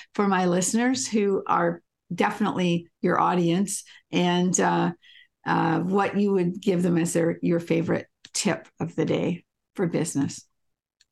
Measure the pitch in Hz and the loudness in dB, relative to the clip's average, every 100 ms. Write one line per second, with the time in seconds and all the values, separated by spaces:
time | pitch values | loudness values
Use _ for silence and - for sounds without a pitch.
0 | - - 202 185 180 180 180 226 247 254 | -10 -2 2 2 2 2 0 0 0 0
1 | - 214 202 190 - 175 175 175 _ _ | -2 0 0 0 0 0 0 -2 _ _
2 | - 175 208 - 202 - 180 170 - - | -10 -2 -2 0 -2 0 0 0 -4 -4
3 | 180 - 170 180 170 175 202 - - - | 0 2 2 2 2 0 -2 -6 -12 -20
4 | - 170 175 180 180 175 180 170 175 170 | -4 0 2 2 2 2 2 2 -2 -4
5 | - - _ _ 156 165 165 160 175 196 | -18 -20 _ _ -2 0 2 0 0 0
6 | 196 196 208 196 175 185 196 175 175 170 | 0 0 2 2 0 -2 0 2 2 2
7 | 170 170 165 170 175 170 170 165 170 165 | 0 0 0 0 0 -2 0 -2 0 -4
8 | - _ - - 202 - - - 165 - | -6 _ -10 -4 -2 -2 -6 -10 -8 -2
9 | 156 156 - 175 _ _ _ - 170 175 | -2 0 -2 -4 _ _ _ -4 -2 -2
10 | 156 139 139 - - _ _ _ _ _ | -2 -2 -4 -6 -18 _ _ _ _ _
11 | _ | _